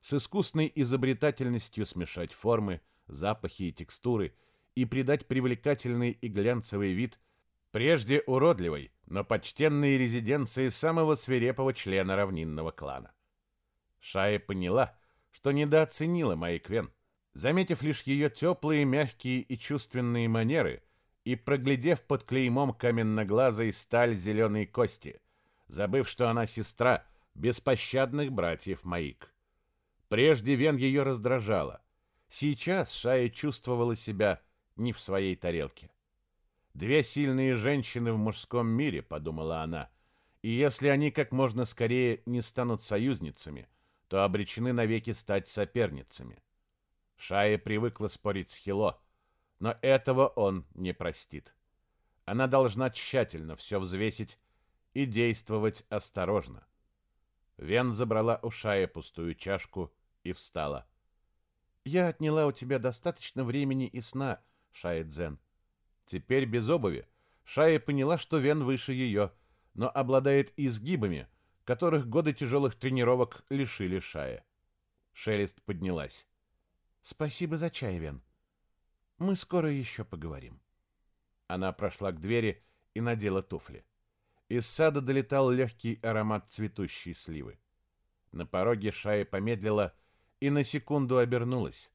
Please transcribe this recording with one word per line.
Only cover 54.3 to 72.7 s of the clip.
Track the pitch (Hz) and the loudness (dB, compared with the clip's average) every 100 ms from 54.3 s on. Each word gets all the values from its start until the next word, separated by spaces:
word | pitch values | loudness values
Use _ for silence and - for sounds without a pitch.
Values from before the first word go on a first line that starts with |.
| - _ _ _ _ _ | -12 _ _ _ _ _
и | - 139 | -4 -2
действовать | 110 117 113 - 110 107 107 - | 2 2 0 -2 0 0 -2 -6
осторожно. | 107 - - 90 104 80 52 _ _ _ _ _ _ _ _ _ _ | -6 -4 -4 0 0 -2 -14 _ _ _ _ _ _ _ _ _ _
Вен | 76 110 127 | -2 0 0
забрала | 110 120 110 113 113 | -2 0 2 2 0
у | 117 | -2
Шая | 110 110 101 95 | -6 0 0 0
пустую | - 78 - 85 80 | -4 -12 -8 -8 -6
чашку | 95 98 - - 85 _ _ _ | -4 -4 -6 -10 -10 _ _ _
и | - | -10
встала. | 90 - 87 73 69 - _ _ _ _ _ _ _ _ _ | -8 -8 -6 -6 -6 -10 _ _ _ _ _ _ _ _ _
«Я | - 170 180 | -2 0 2
отняла | 160 156 156 147 | 0 0 2 2
у | |
тебя | 135 123 135 | 0 -2 0
достаточно | 123 120 175 165 - - | 0 -2 -6 -6 -10 -6
времени | 127 131 139 135 127 | -2 0 0 0 -2
и | 123 | -6
сна, | 113 131 139 107 _ _ _ | -10 -6 -6 -6 _ _ _
Шая | - 87 82 | -10 -4 -4
Цзэн». | 80 73 85 71 _ _ _ _ _ _ | -4 -6 -8 -8 _ _ _ _ _ _
Теперь | - 92 - 131 | -10 -10 0 0
без | 131 117 110 | 0 -2 0
обуви | 165 107 69 - _ _ _ | 0 0 -4 -10 _ _ _
Шая | - - 156 156 | -8 2 4 4
поняла, | - 143 135 170 | 2 0 2 0
что | - 156 | 0 0
Вен | 135 151 | 2 2
выше | 131 135 - | 2 -2 -2
ее, | 131 127 101 101 - _ _ _ | -4 0 2 0 -2 _ _ _
но | - 120 | -4 -4
обладает | - 127 131 135 139 139 - | -2 4 4 6 4 2 0
изгибами, | 139 110 123 175 107 80 62 _ _ _ | -2 -2 -2 0 0 -2 -8 _ _ _
которых | - 123 175 160 120 | -4 0 4 2 2
годы | 131 156 | 0 2
тяжелых | 143 135 135 139 | 0 0 2 2